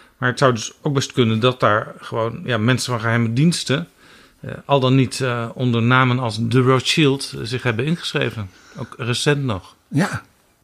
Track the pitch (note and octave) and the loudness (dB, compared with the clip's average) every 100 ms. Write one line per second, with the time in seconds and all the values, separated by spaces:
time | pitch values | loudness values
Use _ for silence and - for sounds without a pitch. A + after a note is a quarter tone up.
0 | - _ B2+ A#2+ C3+ A2+ - - D#3 C3+ | -20 _ -4 2 2 2 -4 -8 -4 -2
1 | - - A2+ A2 B2+ B2 A#2 G#2+ A#2 - | 0 2 2 2 0 2 2 2 -2 -12
2 | - A#2 A2+ A#2+ F3 A2+ A2+ B2 - A#2 | -8 -4 -4 -6 -4 0 2 0 -2 -4
3 | A2+ A#2 A#2 A#2 E3 E3 - C#3 E3+ _ | 0 0 0 2 2 2 -2 -4 -4 _
4 | - - - _ - - - C#3 B2+ C3+ | -20 -20 -20 _ -14 -12 0 2 4 4
5 | B2 - C3 A#2+ A#2 - B2+ A#2 A#2 B2+ | 2 -2 -4 -4 -6 -4 -2 2 4 4
6 | B2+ B2 A#2+ G#2+ A#2 B2 B2+ C3 - - | 4 2 -2 -2 0 2 4 2 2 2
7 | C#3+ C3+ - C#3 A#2 B2 B2 A2 C#3+ E3+ | 2 2 -4 -10 -8 -4 -2 -2 -2 -4
8 | - D3+ B2 A2+ G2 - - - A#2+ - | -4 -4 -4 -4 -10 -14 -20 -14 -14 -8
9 | A#2+ A#2+ D3 D3 C3 F#2+ - _ _ C#3 | -4 -2 0 0 0 -4 -8 _ _ -2
10 | F#3+ - - _ _ _ | -2 -4 -12 _ _ _